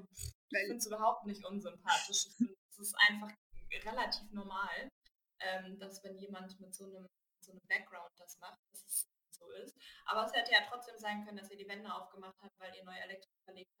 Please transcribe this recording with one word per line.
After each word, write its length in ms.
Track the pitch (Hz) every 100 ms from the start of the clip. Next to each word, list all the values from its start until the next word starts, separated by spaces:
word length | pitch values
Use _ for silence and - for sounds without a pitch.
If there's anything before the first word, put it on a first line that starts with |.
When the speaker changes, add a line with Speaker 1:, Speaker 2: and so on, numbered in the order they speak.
Speaker 1:
pff, 280 | - - - - _
ich 20 |
Speaker 2:
Weil 140 | 196 202
Speaker 1:
find's 180 | 240 214
überhaupt 380 | 214 220 240
nicht 180 | 202 202 180
unsympathisch. 800 | 202 175 170 185 170 - - -
Ich 100 | -
find, 140 | 226 196 _
es 60 | -
ist 160 | 202 - 208
einfach 220 | 208 208 208 _ - - - 214
relativ 440 | 247 220 - 208
normal, 560 | 208 196 190 190 160 269 _ _ _ _ _
ähm, 380 | 190 190 185 190
dass 260 | 196 -
wenn 140 | 196 190
jemand 420 | 196 190 190 -
mit 140 | 190
so 120 | - 196
'nem, 180 | 190 185 _ _ _
so 100 | -
'nem 80 | 185 -
Background 420 | 190 - 180 170 _
das 180 | 180 -
macht, 200 | 180 - _
dass 140 | -
es 220 | - - - _ _
so 200 | - - 190
ist. 100 | 254 - - -
Aber 220 | - 214 220
es 60 |
hätte 180 | 247 -
ja 80 | 214 -
trotzdem 300 | 240 - 214
sein 260 | 208 208
können, 140 | 208 202
dass 120 | 202
ihr 60 | 202
die 120 | 196
Wände 220 | 202 208
aufgemacht 420 | 180 185 190 190 -
habt, 100 | 202 _
weil 140 | 185
ihr 100 | 190
neue 160 | 185 185
Elektrik 320 | 190 190 - _ -
verlegt 260 | 190 - _